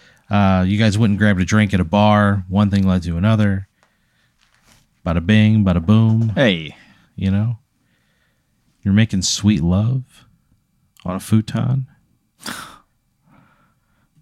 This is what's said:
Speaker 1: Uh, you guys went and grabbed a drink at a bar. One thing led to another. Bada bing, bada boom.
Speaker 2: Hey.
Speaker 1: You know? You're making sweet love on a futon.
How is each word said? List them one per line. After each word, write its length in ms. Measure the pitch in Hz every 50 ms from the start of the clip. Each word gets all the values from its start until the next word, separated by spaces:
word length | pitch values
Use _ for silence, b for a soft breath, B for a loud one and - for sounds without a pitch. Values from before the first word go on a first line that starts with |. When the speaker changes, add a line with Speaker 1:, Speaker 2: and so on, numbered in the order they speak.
| b b b b b b
Speaker 1:
Uh, 340 | 104 101 101 98 95 92 92
you 140 | 92 101 104
guys 180 | 113 110 95
went 140 | 107 117 104
and 80 | 104 95
grabbed 220 | 107 104 101 90
a 40 | 92
drink 300 | 85 107 107 107 95 104
at 60 | 92
a 40 | 90
bar. 600 | 80 104 101 104 107 104 104 104 101 101 98 90 90
One 220 | 92 101 104 101
thing 160 | 98 101 95
led 160 | 95 92 92 82
to 140 | 85 82
another. 500 | 85 92 107 110 107 107 101 98 95 95 - _ _ _ _ _ _ _ _ _ _ _ _ _ _ _ _ _ _ _ _ _ _ _ _ _ _ -
Bada 220 | 90 82 85 82
bing, 380 | 90 107 107 107 107 110 110 101
bada 200 | 95 87 85 82
boom. 440 | 87 107 110 113 113 110 113 113 110 104
Speaker 2:
Hey. 400 | - 139 117 92 82 80 71 - b b b b b b b b
Speaker 1:
You 160 | b 95 95 95
know? 260 | 98 107 117 120 110 _ _ _ _ _ _ _ _ _ _ _ _ _ _ _ _ _ _ _ _ _ _ _ _ -
You're 120 | 104 98
making 280 | 104 113 110 - 95 90
sweet 400 | - - - - 104 107 80 78
love 640 | 85 87 95 107 117 127 131 123 - _ _ _ _ _ _ _ _ _ _ _ _ _ _ _ _ _ _ -
on 120 | 90 90
a 40 | 95
futon. 680 | - - 107 110 107 - - - - - - 135 131 - _ _ _ _ _ _ _ _ _ _ B B B B B B B B B B _ _ _ _ _ _ _ _ _ _ _ _ _ _ _ _ _ _ _ _ _ _ _ _ _ _